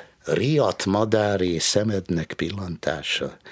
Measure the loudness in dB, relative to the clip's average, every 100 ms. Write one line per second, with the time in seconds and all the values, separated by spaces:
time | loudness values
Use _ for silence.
0 | -16 _ -2 0 2 2 2 2 0 2
1 | 4 4 4 2 0 0 2 2 0 -2
2 | -2 -2 -2 -6 -6 -6 -8 -6 -4 -4
3 | -4 -4 -6 -10 -20